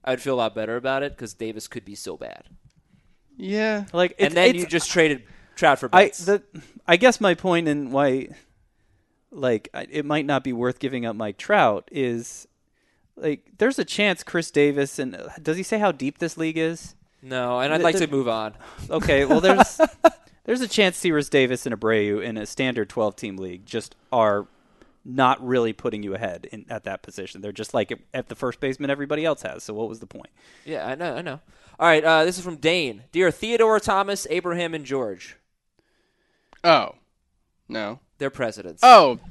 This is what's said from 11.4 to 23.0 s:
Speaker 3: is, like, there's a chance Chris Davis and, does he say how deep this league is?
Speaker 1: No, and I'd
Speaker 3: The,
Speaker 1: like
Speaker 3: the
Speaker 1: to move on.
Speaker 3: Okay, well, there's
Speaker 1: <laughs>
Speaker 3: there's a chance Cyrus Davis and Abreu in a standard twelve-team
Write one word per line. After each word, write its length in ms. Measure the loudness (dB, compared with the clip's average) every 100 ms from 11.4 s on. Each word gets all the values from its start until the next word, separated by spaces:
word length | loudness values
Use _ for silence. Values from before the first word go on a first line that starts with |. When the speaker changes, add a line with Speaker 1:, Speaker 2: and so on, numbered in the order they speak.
| 0 4 4 2 -4
Speaker 3:
is, 560 | -4 -4 -4 -8 -16 -20 _ _ _ _ _ _ -8
like, 360 | -6 -6 _ _
there's 200 | -2 0
a 60 |
chance 380 | -6 -2 0 -2
Chris 260 | -4 -6 -2
Davis 480 | 2 2 2 -2 -4
and, 180 | -8 -10 -16 -10
does 160 | -6 -4
he 60 |
say 160 | -4 0
how 140 | 0
deep 260 | -2 -6 -6
this 180 | -8 -4
league 220 | -6 -2
is? 380 | -4 -4 -14 -20 _ _
Speaker 1:
No, 380 | -10 -4 -2 0
and 120 | 0
I'd 80 | 2
Speaker 3:
The, 40 |
Speaker 1:
like 100 | 2 2
Speaker 3:
the 80 | 0
Speaker 1:
to 60 |
move 160 | 0 0
on. 260 | -2 -6 -10 -20 -18 -6
Speaker 3:
Okay, 340 | -4 2 2
well, 160 | 4 4
there's 400 | 4 6 4 4 0 4 2
Speaker 1:
<laughs> 320 | 2 _ _
Speaker 3:
there's 160 | -4 -4
a 80 | -2
chance 300 | 2 2 2
Cyrus 300 | 0 0 2
Davis 340 | 2 2 0 -4
and 80 |
Abreu 480 | -4 0 2 0 -2
in 140 | -4 -8
a 80 | -10
standard 420 | -4 -4 -2 -4
twelve-team 480 | -2